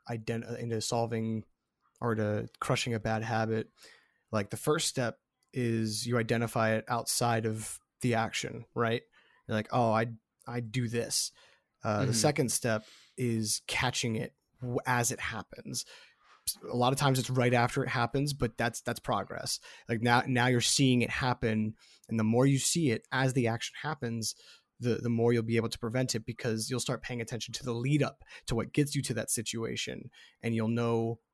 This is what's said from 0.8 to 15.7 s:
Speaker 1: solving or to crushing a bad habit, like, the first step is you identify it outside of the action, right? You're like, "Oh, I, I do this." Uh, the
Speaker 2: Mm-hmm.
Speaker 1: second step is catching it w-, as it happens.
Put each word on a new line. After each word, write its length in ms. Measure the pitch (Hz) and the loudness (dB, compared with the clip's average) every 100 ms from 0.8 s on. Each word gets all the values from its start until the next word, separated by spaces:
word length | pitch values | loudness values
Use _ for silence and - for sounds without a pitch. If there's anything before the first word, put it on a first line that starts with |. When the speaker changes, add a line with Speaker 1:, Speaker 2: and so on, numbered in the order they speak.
Speaker 1:
solving 640 | - 120 117 117 113 110 - _ _ _ _ - | 0 0 0 -2 -2 -4 -6 _ _ _ _ -6
or 160 | 117 110 | -2 0
to 320 | 107 107 117 - | 2 0 -4 -6
crushing 340 | - 127 - | -2 0 0
a 60 | 113 | -2
bad 240 | 113 110 | 0 -2
habit, 460 | 113 113 110 110 - _ - - _ _ _ | 0 0 0 0 -4 _ -20 -20 _ _ _
like, 180 | 110 101 | -2 -2
the 80 | 113 | -4
first 300 | - 156 - | 0 0 0
step 320 | - 117 - _ _ _ | 0 -2 -4 _ _ _
is 540 | 131 120 113 110 107 120 | -2 0 2 0 -2 0
you 100 | 120 | 0
identify 580 | 113 117 117 120 113 110 | 2 0 0 2 2 2
it 100 | - | 0
outside 580 | 120 - - 120 113 113 | -4 0 0 2 2 0
of 340 | 110 107 - _ - | -2 -6 -10 _ -4
the 140 | 123 113 | 0 2
action, 500 | 110 - - 120 - | 0 -2 -6 -8 -8
right? 280 | - 113 120 - _ _ _ - | -2 0 0 -4 _ _ _ -4
You're 100 | 107 | -4
like, 120 | 107 | 0
"Oh, 200 | 123 117 | 2 4
I, 160 | 110 117 113 _ _ - | 4 0 -4 _ _ -10
I 120 | 120 | -8
do 280 | 113 120 120 | -4 -2 -2
this." 440 | 117 - - - - - _ _ _ | -2 -2 -2 -2 -6 -20 _ _ _
Uh, 160 | 113 104 | -2 0
the 40 | - | 2
Speaker 2:
Mm-hmm. 80 | |
Speaker 1:
second 380 | 117 151 143 123 | 4 2 2 0
step 340 | - 123 110 - - - - | 0 0 -2 -4 -20 -16 -4
is 440 | 123 113 107 - - | -2 0 0 -2 -4
catching 480 | - 123 - 120 110 | -2 0 0 -2 -2
it 180 | - _ _ - | -4 _ _ -12
w-, 180 | 123 123 - | -4 -4 0
as 260 | 123 117 | 2 0
it 80 | 117 | -2
happens. 680 | - 113 - - - | -6 -8 -10 -14 -10